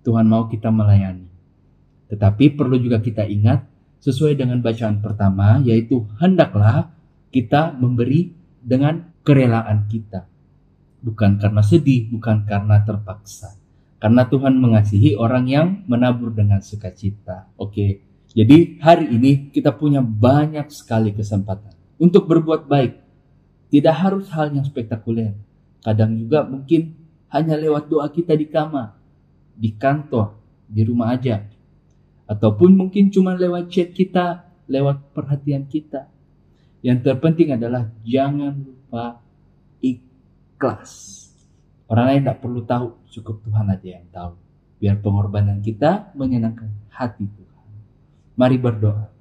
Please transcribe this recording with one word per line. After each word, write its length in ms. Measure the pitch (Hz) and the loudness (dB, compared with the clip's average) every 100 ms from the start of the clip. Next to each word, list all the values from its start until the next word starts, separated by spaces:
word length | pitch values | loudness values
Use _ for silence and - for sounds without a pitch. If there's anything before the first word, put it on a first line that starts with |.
Tuhan 240 | - 113 | 0 2
mau 240 | 110 113 113 | 4 2 0
kita 240 | 110 113 | -6 -2
melayani. 560 | 110 104 101 95 90 90 - _ _ _ _ _ _ _ | 0 4 2 2 -8 -16 -20 _ _ _ _ _ _ _
Tetapi 480 | 101 104 104 139 143 | 0 0 4 2 2
perlu 240 | 131 127 | -2 0
juga 240 | 120 117 | 0 -2
kita 240 | 107 107 101 | -2 -4 -4
ingat, 400 | 104 107 143 - _ _ _ | 0 2 2 -2 _ _ _
sesuai 400 | - 135 151 139 | -4 0 0 0
dengan 240 | 123 123 | -2 -2
bacaan 400 | 117 113 113 104 | -2 -4 -4 -4
pertama, 560 | 104 101 101 95 101 120 127 | -4 -2 0 2 4 4 4
yaitu 400 | 113 117 127 107 - | 2 0 -4 -4 -2
hendaklah 800 | 180 185 - 104 104 147 170 _ _ _ _ | 0 2 2 4 2 2 -4 _ _ _ _
kita 480 | 135 113 143 160 139 | -4 0 0 0 -2
memberi 560 | 123 123 123 147 175 - _ _ | -2 0 0 0 -2 -8 _ _
dengan 480 | 120 127 143 165 - _ | -4 0 0 -2 -10 _
kerelaan 640 | - 139 127 113 113 104 | 2 4 4 0 0 -2
kita. 400 | 104 110 - 92 - _ _ _ _ _ _ _ | -2 -6 -8 -14 -14 _ _ _ _ _ _ _
Bukan 320 | 117 110 104 101 | -10 0 2 2
karena 240 | 104 104 | 2 2
sedih, 480 | 104 170 139 127 110 | 4 4 4 0 -2
bukan 400 | 113 113 107 104 | -8 -2 -2 0
karena 320 | 101 104 104 - | -4 2 2 2
terpaksa. 720 | 101 - - - - - - _ _ _ _ | -4 -8 -16 -18 -20 -20 -20 _ _ _ _
Karena 240 | 107 120 104 | 2 4 4
Tuhan 240 | 139 135 131 | 2 2 2
mengasihi 560 | 127 110 101 101 - | 4 4 4 4 4
orang 320 | - 117 127 | 4 0 0
yang 400 | 127 139 170 196 | 0 2 0 -2
menabur 480 | - 120 123 120 117 | -4 0 0 0 -4
dengan 320 | 107 101 101 | -2 0 0
sukacita. 880 | - 104 95 - 98 101 - 92 - _ | -4 -14 -14 -8 -8 -8 -14 -16 -16 _
Oke, 460 | 101 104 101 98 _ _ _ 117 | -10 -4 -4 -4 _ _ _ 0
jadi 420 | 110 156 170 - | 8 8 6 0
hari 320 | 156 170 156 117 | 4 4 4 2
ini 340 | 131 139 - | 2 2 0
kita 240 | - 143 | -2 -2
punya 240 | - 151 143 | -2 0 0
banyak 720 | 123 107 123 143 151 151 143 | 0 2 4 4 2 -4 -12
sekali 400 | - - 113 110 | -16 -4 -2 -2
kesempatan 640 | 101 104 104 101 98 - _ _ _ | -2 -4 -4 -4 -10 -12 _ _ _
untuk 320 | 165 180 - | 4 4 4
berbuat 400 | 165 156 156 - | 0 2 -4 0
baik. 320 | 143 120 - _ _ _ _ _ _ _ | 0 0 -4 _ _ _ _ _ _ _
Tidak 240 | 147 156 156 | 2 2 2
harus 340 | 190 196 196 | 0 -2 -6
hal 240 | 160 151 | -4 -2
yang 80 | 143 | -2
spektakuler. 720 | 139 - 113 110 - 113 110 101 - _ _ _ | -4 -6 -8 -8 -4 -4 -4 -8 -16 _ _ _
Kadang 320 | - 107 110 | -4 0 0
juga 320 | 110 113 147 139 | 0 -2 -2 -2
mungkin 480 | 139 139 165 160 - - _ _ | -8 -2 -2 -2 -12 -20 _ _
hanya 260 | 143 160 156 | -4 -2 -2
lewat 320 | 156 151 151 | -2 -2 -2
doa 160 | 156 147 | -4 -4
kita 240 | 170 170 156 | -6 -2 -2
di 100 | 151 | 0
kamar, 480 | 160 151 151 110 _ _ _ _ _ _ - | -4 -4 -6 -10 _ _ _ _ _ _ -8
di 180 | 110 | -6
kantor, 640 | - 135 147 147 123 101 - _ _ _ | -2 -2 -2 -4 -4 -4 -6 _ _ _
di 160 | 107 110 | -2 0
rumah 300 | 120 120 127 | 0 -2 -2
aja. 260 | 127 104 104 _ _ _ _ _ _ _ _ | -2 -6 -8 _ _ _ _ _ _ _ _
Ataupun 480 | 104 113 104 180 190 | 0 0 4 6 6
mungkin 320 | 185 202 196 | 4 2 2
cuma 240 | 196 185 180 | 2 0 0
lewat 340 | 180 175 175 | -2 -4 -6
chat 220 | - 175 - | -4 -4 -2
kita, 480 | 180 185 175 175 _ _ _ | -2 0 -2 -6 _ _ _
lewat 480 | 131 143 143 - - | -2 0 -2 -8 -12
perhatian 480 | 135 143 143 139 | -6 -6 -4 -6
kita. 460 | 139 156 151 135 - _ _ _ _ _ _ _ | -4 -8 -8 -14 -14 _ _ _ _ _ _ _
Yang 240 | 127 123 135 | -2 0 0
terpenting 460 | 131 160 160 156 123 | 0 0 2 0 0
adalah 320 | 117 123 113 - | -4 -4 -6 -10
jangan 480 | 113 127 139 143 143 139 | -4 -2 0 -2 -6 -8
lupa 640 | 135 - _ 117 120 120 _ _ _ _ _ _ | -14 -20 _ -12 -10 -14 _ _ _ _ _ _
ikhlas. 1400 | 127 127 _ _ _ _ _ _ 131 107 - - - - - _ _ _ _ _ _ | -6 -6 _ _ _ _ _ _ -6 -6 -16 -20 -20 -20 -20 _ _ _ _ _ _
Orang 240 | 113 127 | 0 2
lain 160 | 139 131 | 0 0
tak 160 | - | -6
perlu 240 | 120 123 117 | -8 -10 -6
tahu, 320 | 123 120 - _ | -6 -6 -12 _
cukup 400 | - 104 107 113 | -20 -14 -14 -4
Tuhan 240 | 107 101 | -4 -2
aja 180 | 92 92 90 | -4 -6 -20
yang 40 | 87 | -20
tahu. 240 | 90 87 85 _ _ _ _ | -16 -16 -16 _ _ _ _
Biar 160 | 101 101 | -2 -2
pengorbanan 640 | 104 101 101 101 101 101 | -2 -2 -2 -2 -2 -2
kita 500 | 107 107 147 196 - 143 | -6 -2 -2 -2 -6 -8
menyenangkan 500 | 131 123 113 110 107 104 - | -4 -2 -4 -6 -14 -14 -18
hati 400 | - 123 - 101 | -10 -10 -8 -12
Tuhan. 240 | - 92 _ _ - - _ _ _ _ - | -12 -20 _ _ -20 -20 _ _ _ _ -2
Mari 220 | 127 127 | 0 2
berdoa. 480 | 123 107 107 104 - _ | -2 0 -2 -2 -8 _